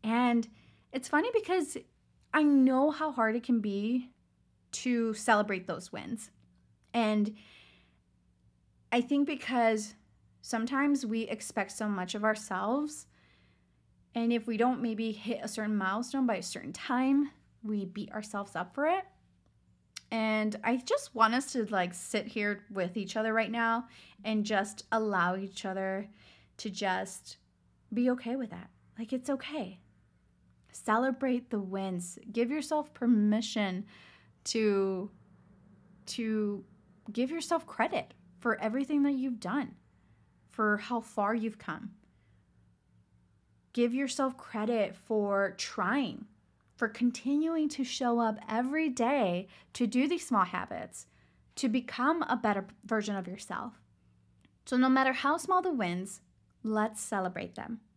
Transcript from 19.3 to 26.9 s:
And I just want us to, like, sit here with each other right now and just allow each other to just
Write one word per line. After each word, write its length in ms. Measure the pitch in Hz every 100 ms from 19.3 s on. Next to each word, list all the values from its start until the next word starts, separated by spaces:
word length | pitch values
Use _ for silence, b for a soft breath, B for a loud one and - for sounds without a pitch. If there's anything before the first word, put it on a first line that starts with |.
| _ _ _ _ _ _ - _
And 440 | 226 220 214 214 214
I 120 | 226 247
just 380 | - 554 -
want 200 | 220 220
us 180 | 240 277
to, 140 | 262 208
like, 280 | 202 180
sit 320 | 175 - 214 208
here 380 | 220 208 202 -
with 240 | 196 180 196
each 200 | 196 220
other 160 | 220
right 180 | 220 220
now 360 | 233 226 226 247 B B B
and 200 | 220 214
just 400 | 208 208 208 - -
allow 460 | 226 220 196 175 190
each 280 | 196 -
other 440 | 196 190 190 190 208 B B B B -
to 120 | 214
just 680 | 185 202